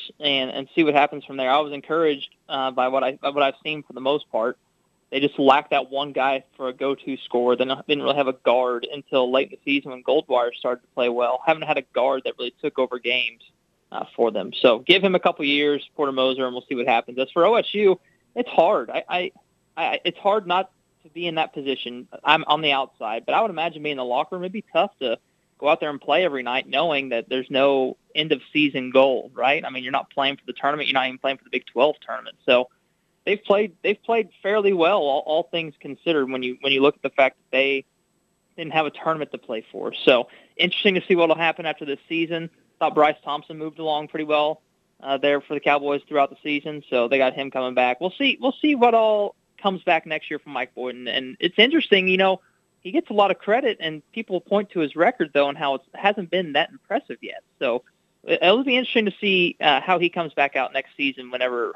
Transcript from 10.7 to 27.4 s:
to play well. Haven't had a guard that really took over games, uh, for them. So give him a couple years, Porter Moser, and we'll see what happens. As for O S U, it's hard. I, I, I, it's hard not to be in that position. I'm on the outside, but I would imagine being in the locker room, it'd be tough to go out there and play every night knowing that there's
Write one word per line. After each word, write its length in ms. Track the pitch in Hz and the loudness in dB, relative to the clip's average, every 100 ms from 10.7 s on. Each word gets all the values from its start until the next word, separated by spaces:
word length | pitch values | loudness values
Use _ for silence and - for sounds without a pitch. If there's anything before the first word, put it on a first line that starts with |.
| 123 | -4
to 60 | _ - | _ -2
play 120 | 123 | 0
well. 320 | 120 120 127 - | 2 0 0 0
Haven't 160 | 160 | 0
had 160 | 151 147 | 0 -4
a 60 | 131 | -2
guard 300 | - 131 135 - | 0 0 0 -4
that 80 | 120 | -8
really 160 | 123 - | -10 -6
took 200 | 151 - | -6 -2
over 180 | 127 123 | -2 -2
games, 460 | 120 123 117 117 - _ _ _ _ | -2 -2 -4 -10 -20 _ _ _ _
uh, 140 | - - - | -10 -10 0
for 160 | 117 | 0
them. 220 | 104 85 - | 0 -6 2
So 200 | 131 113 | 4 4
give 240 | - 185 | 2 0
him 100 | 190 | 2
a 60 | 180 | 2
couple 260 | 185 175 143 | 0 -2 -2
years, 420 | 143 147 143 - - | 0 0 0 -6 -4
Porter 160 | 143 | -4
Moser, 340 | 131 131 131 127 | 0 0 0 -4
and 100 | 123 | -6
we'll 100 | - | -8
see 60 | |
what 140 | 127 127 | -4 0
happens. 320 | 117 - 123 | 0 -2 -6
As 100 | 131 | -4
for 160 | 180 175 | 2 4
O 80 | |
S 180 | 226 - 202 | 4 0 2
U, 240 | 202 180 _ _ _ | 2 2 _ _ _
it's 160 | - 254 | -8 0
hard. 400 | - 170 196 117 | 2 4 2 -2
I, 140 | 139 - | -8 -6
I, 240 | 180 180 - _ _ _ - | -6 -6 -10 _ _ _ -6
I, 220 | 156 - | -4 -2
it's 140 | 277 - | -4 -2
hard 300 | 202 214 180 | 0 0 0
not 240 | 180 190 _ _ _ | -2 -2 _ _ _
to 60 | 160 | _
be 180 | 165 175 | -8 -6
in 80 | 160 | -2
that 180 | 156 | -4
position. 540 | - 139 127 120 123 - - | -4 -6 -4 -6 -12 -16 -8
I'm 200 | 139 160 156 | 2 2 2
on 140 | 151 | 0
the 100 | 156 | 2
outside, 560 | 139 131 _ 113 113 117 | 0 -2 _ -8 -6 -2
but 80 | 143 | 0
I 60 | |
would 100 | 226 | 0
imagine 320 | 165 170 156 | -2 -6 -6
being 80 | 151 | -8
in 60 | 139 | -6
the 80 | 127 | -4
locker 300 | 123 156 185 | -2 -4 -6
room, 80 | |
it'd 80 | 180 | -8
be 140 | 202 - | -10 -4
tough 240 | 165 202 - | 0 -2 -2
to 220 | 127 113 _ _ _ _ | -4 -4 _ _ _ _
go 100 | 139 | 0
out 100 | 160 | 0
there 120 | 156 | -2
and 100 | 139 | -8
play 240 | - 151 180 | 0 2 2
every 160 | 139 | -2
night 260 | 120 127 135 | -4 -4 -2
knowing 420 | 131 170 143 135 | -2 0 -2 -2
that 200 | 117 - | -6 -4
there's 220 | 127 | -6